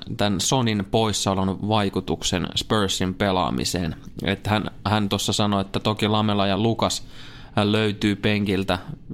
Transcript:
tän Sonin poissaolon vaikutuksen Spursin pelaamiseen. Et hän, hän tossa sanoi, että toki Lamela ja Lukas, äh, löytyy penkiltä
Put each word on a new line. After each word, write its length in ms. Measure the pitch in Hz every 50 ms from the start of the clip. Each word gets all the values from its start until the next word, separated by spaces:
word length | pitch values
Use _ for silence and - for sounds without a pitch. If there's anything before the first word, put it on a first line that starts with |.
| - - 113 117
tän 240 | 101 104 101 82
Sonin 440 | - - 139 135 120 113 107 104 98 -
poissaolon 760 | - 113 113 110 98 - - 101 95 95 95 95 92 - - 104
vaikutuksen 800 | 107 107 101 98 - 92 98 - - - - - 98 87 80 - -
Spursin 580 | - - - 120 107 101 90 - - 95 92 90
pelaamiseen. 840 | - 104 101 92 92 85 62 62 62 64 - - 87 90 80 - - - - - - -
Et 240 | - 98 - - 98
hän, 180 | 107 110 - - - - -
hän 240 | 101 107 107 104 98
tossa 240 | 101 98 - - 101
sanoi, 280 | - 107 104 104 98
että 180 | 95 98 - 107
toki 280 | - 110 107 104 107 104
Lamela 400 | 107 107 107 107 104 101 98 101
ja 100 | 95 92
Lukas, 460 | 110 117 110 - - 90 - - - - - - - - - - - - - 104
äh, 80 | 104
löytyy 500 | 104 107 107 110 107 104 107 - 104 101
penkiltä 640 | 101 - 107 104 101 101 101 98 92 95 95 92 92 - - - - - -